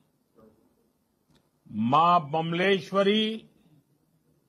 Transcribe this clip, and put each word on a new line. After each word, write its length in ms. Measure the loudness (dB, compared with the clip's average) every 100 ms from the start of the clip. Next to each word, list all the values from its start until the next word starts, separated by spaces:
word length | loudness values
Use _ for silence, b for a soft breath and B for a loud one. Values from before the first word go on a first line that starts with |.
| _ _ _ _ -20 _ _ _ _ _ _ _ _ _ _ _ -12
मां 600 | -4 0 4 4 2 0
बमलेश्वरी 1160 | -4 -4 -2 0 0 -2 0 0 0 -2 -8 -16 _ _ _ _ _ _ _ _ _